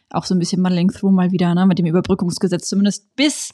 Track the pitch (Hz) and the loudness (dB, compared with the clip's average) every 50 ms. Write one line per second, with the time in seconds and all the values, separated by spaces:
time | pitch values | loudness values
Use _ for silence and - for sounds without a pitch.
0 | _ - - 170 - - 185 180 170 - - 180 180 180 180 175 175 190 - - | _ -10 -8 -6 -4 -2 0 0 0 0 -2 0 0 0 0 2 0 0 0 0
1 | - 196 196 185 180 180 190 180 180 175 170 175 185 190 175 190 170 165 156 185 | 0 2 2 4 2 2 0 0 0 2 2 4 4 2 2 2 0 0 0 0
2 | 175 - 190 - 185 175 156 - - 180 180 170 - - 208 196 202 202 185 - | 0 0 -2 -2 -2 -4 -4 -2 -2 -2 -2 -2 -4 -4 -2 0 0 0 0 -4
3 | _ _ _ - 277 302 - - - - | _ _ _ -2 -2 -2 -2 -4 -10 -10